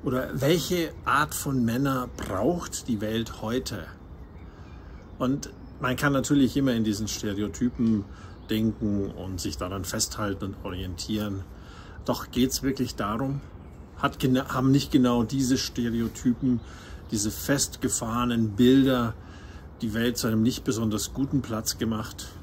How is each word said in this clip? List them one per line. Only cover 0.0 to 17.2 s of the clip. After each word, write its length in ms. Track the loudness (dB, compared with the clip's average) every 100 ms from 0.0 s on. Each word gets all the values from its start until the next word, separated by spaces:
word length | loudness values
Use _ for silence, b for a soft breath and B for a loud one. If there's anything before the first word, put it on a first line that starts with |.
Oder 380 | 0 0 -2 0
welche 500 | 4 4 2 0 -2 -4 2
Art 300 | 2 2 -2
von 280 | 0 2 2
Männer 440 | 4 2 2 -2 -6
braucht 680 | -4 2 2 2 -2 -8 -4
die 120 | -2
Welt 440 | 0 -2 -4 -6
heute? 420 | -4 -2 -4 -8 -10 -14 -16 -16 -16 -16 B B B B B B B -2
Und 320 | 0 0 -4 -14 -16 -4
man 180 | -2 2
kann 160 | 2
natürlich 440 | 2 4 6 6 4
immer 140 | 2
in 120 | 2
diesen 240 | 2 0 -2
Stereotypen 960 | -2 -2 -2 -2 0 -2 2 2 2 0 B B B -4
denken 600 | 0 2 0 0 0 -2
und 280 | -4 -8 -6
sich 180 | -6 -4
daran 280 | -4 -4 -4
festhalten 600 | -2 -4 -2 -4 -2 -6
und 200 | -8 -8
orientieren. 760 | -6 -6 -8 -4 -2 -2 -6 -8 B B B B B
Doch 280 | -4 -4 -2
geht's 320 | 2 2 2
wirklich 320 | -2 -2 -4 -2
darum? 440 | -2 0 -2 -4 -6 -16 -16 -16 -16 -2
Hat 200 | -2 2
gena-, 300 | 4 4 2
haben 200 | 2 6
nicht 200 | 6 6
genau 300 | 6 6 6
diese 380 | 2 2 2 2
Stereotypen, 1000 | 2 -2 -2 0 -2 0 2 2 2 2 B B B B B
diese 180 | -2